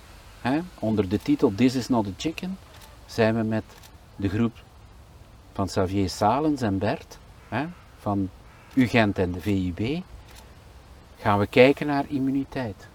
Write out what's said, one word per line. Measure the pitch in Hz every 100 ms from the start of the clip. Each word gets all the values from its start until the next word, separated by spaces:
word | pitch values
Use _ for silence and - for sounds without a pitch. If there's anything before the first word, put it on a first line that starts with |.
| - - - -
hè, | 120 147 180 -
onder | 110 104 95
de | 101
titel | - 143 135 98
This | 127 127
is | 113
not | 120 101
a | 90
chicken, | 160 165 185 190 - - - - -
zijn | - 110 113
we |
met | 110 110 - - - - - -
de | 98
groep | 104 117 - - - - - - - - - -
van | - 92
Xavier | - 90 98 95
Salens | - 104 127 156 143
en | 113 95
Bert, | 104 151 - - - - -
hè, | 110 160 180 - -
van | 107 101 95 - - - -
U | - 123
Gent | 123 104 98
en | 90
de | 90
V | 104
U | 98 90
B, | 85 113 165 - - - - - - - - - - - -
gaan | 113 101
we | 101
kijken | 131 131 143 147
naar | 139 -
immuniteit. | 139 135 139 131 139 117 - -